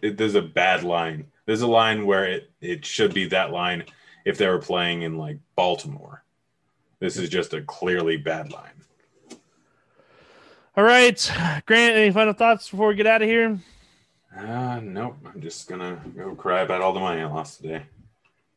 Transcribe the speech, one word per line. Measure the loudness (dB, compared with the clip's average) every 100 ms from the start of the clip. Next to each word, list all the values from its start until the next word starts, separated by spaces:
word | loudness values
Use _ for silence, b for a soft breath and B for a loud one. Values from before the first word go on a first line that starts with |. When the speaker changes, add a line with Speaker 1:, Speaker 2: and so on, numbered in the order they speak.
Speaker 1:
it, | -6 -2
there's | 0
a | 0
bad | 0 0 2 2
line. | 0 -2 -2 -6 -14 _ -4
There's | -2
a | 2
line | 4 4 2
where | 0 0 0
it, | -4 -10 _
it | -10 -8
should | -8 0 0
be | 0 -2
that | -2 -2
line | -2 -4 -4 -10 b b b -6
if | 0
they | 2
were | 2
playing | -2 -2 -2 -2
in, | -6 -6
like, | -10 -12 _ -2
Baltimore. | 0 0 -6 -14 -16 -20 _ _ _ _ _ _ _ _
This | -6 -4
is | -4
just | -4 -4
a | -8
clearly | -10 -6 -2 0 0 -2
bad | -4 -6 -8
line. | -16 -20 -20 _ _ _ _ _ -20 _ b b b b b b b b b b b b 4
Speaker 2:
All |
right, | 6 8 6 4 -4 B -2 -4
Grant, | 2 4 6 6
any | 4
final | 4 2
thoughts | 4 2 2 -2
before | 0 0
we | 4
get | 4
out | 4
of | 4
here? | 2 2 -2 b b b b b b _ -14
Speaker 1:
Uh, | -8 -6 -4 -6
nope. | -8 -10 -10 -12 -20
I'm | -16
just | -14 -14 -14
gonna | -10 -10 -10 -14 -14
go | -12 -6
cry | -2 0
about | 0 0
all | 0
the | 0
money | -2 -4
I | -4
lost | -6 -10 -12
today. | -12 -12 -14 _ _ _ _ _ _